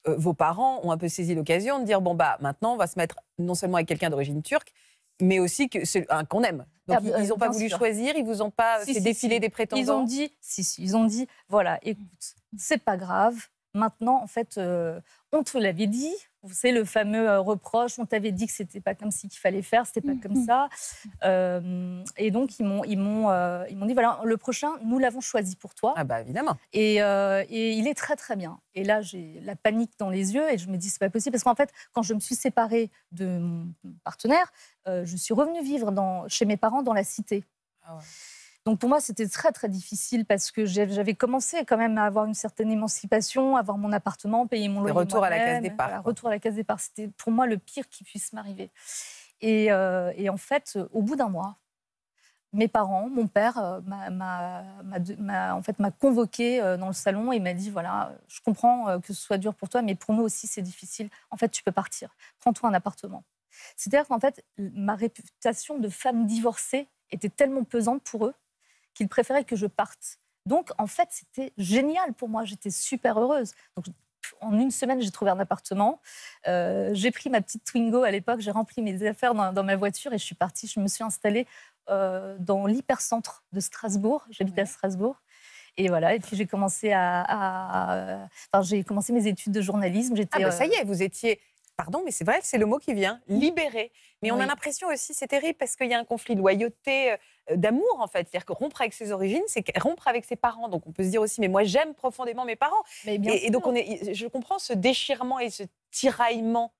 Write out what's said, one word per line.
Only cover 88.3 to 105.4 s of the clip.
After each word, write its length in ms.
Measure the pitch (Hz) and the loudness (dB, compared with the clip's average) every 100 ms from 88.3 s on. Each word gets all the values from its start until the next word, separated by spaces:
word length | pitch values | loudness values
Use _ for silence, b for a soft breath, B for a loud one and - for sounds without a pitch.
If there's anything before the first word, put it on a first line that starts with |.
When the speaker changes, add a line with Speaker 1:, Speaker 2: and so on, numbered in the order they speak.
| B B | B B
Speaker 2:
Enfin, 100 | 196 | 2
j'ai 220 | 185 202 | 2 -2
commencé 280 | 180 202 202 | 0 -2 0
mes 120 | 240 208 | 2 2
études 260 | 190 214 | -2 -2
de 100 | 202 | -2
journalisme. 520 | 190 208 190 190 247 220 | 0 0 0 0 0 0
J'étais, 200 | 202 - | 0 2
Speaker 1:
Ah, 60 | |
bah, 60 | 190 | 2
ça 140 | 175 | 2
Speaker 2:
euh, 20 | 302 | 2
Speaker 1:
y 80 | |
est, 100 | 440 | 2
vous 180 | 208 190 | 2 0
étiez, 380 | 190 - 233 202 b b _ - | -2 0 -2 -2 b b _ -10
pardon, 240 | 151 285 | -4 -4
mais 60 | 370 | -4
c'est 140 | - | -2
vrai, 160 | 170 311 | 2 2
c'est 160 | - 247 | 2 2
le 80 | 214 | 2
mot 120 | 277 | 2
qui 140 | - | 0
vient, 280 | 214 190 233 - | 0 0 -2 0
libérée. 640 | 202 302 339 302 226 233 b b b | 2 4 2 -2 -2 -6 b b b
Mais 80 | 220 | 0
on 60 | 240 | 0
a 40 | |
Speaker 2:
Oui. 60 | 262 | 0
Speaker 1:
l'impression 420 | 285 294 277 359 | -2 -4 -4 -4
aussi, 260 | 285 - | -4 -4
c'est 120 | 302 262 | -6 0
terrible, 300 | 277 320 311 | 0 0 -2
parce 160 | 254 | -4
qu'il 140 | - 240 | -2 0
y 60 | |
a 40 | 240 | 0
un 60 | |
conflit 300 | 233 208 - 208 | 0 -6 0 4
de 40 | |
loyauté, 720 | 190 196 233 - - 269 254 | 4 4 0 -2 -2 2 2
euh, 40 | 208 b b - 175 | 0 b b -2 2
d'amour, 400 | 208 247 453 330 | 4 4 2 2
en 80 | 208 | 0
fait. 220 | 185 170 | -2 -2
C'est-à-dire 160 | 180 - | -6 -6
que 60 | |
rompre 300 | 175 285 - | -6 -6 -2
avec 100 | 233 | -4
ses 180 | - 214 | -2 -6
origines, 320 | 196 196 262 440 | -2 0 0 0
c'est 160 | 240 | -2
que 160 | 190 190 | -2 0
rompre 260 | 285 349 277 | 0 0 0
avec 180 | 233 | 0
ses 120 | - 240 | -4 -2
parents. 320 | 240 226 233 | -2 -2 -6
Donc 180 | 175 156 | -6 -6
on 60 | |
peut 100 | 160 | -2
se 60 | 190 | 0
dire 120 | 220 | 2
aussi, « 200 | 214 - | 0 0
Mais 80 | 196 | 2
moi, 160 | 190 | 4
j'aime 280 | 208 190 320 | 4 4 2
profondément 500 | 285 262 - 247 233 | -2 -6 -4 -8 -6
mes 100 | 247 | -6
parents. » 300 | 214 277 330 - B | 0 2 2 -2 B
Speaker 2:
Mais 140 | 214 202 | -4 0
bien 140 | 208 | 2
Speaker 1:
Et, 140 | 220 220 | 2 2
et 40 | |
donc, 120 | 240 | 2
Speaker 2:
sûr. 80 | 247 | 2
Speaker 1:
on 20 | |
est, 400 | 247 196 190 202 | 0 0 -6 -6
je 120 | 190 233 | -6 -6
comprends 320 | 262 233 392 | -8 -4 -4
ce 140 | - | -2
déchirement 640 | 220 220 254 - 254 254 262 | 2 2 2 0 -2 -2 -2